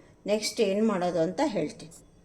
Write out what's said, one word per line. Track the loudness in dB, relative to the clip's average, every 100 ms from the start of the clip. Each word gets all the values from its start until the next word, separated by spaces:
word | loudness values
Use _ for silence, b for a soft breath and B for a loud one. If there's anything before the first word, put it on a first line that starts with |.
| B B -2
ನೆಕ್ಸ್ಟ್ | -2 0 0
ಏನು | 2 2 2
ಮಾಡೋದು | 2 0 0
ಅಂತ | 0 0 0
ಹೇಳ್ತೀನಿ. | 0 -4 -6 -18 -20 -20 -20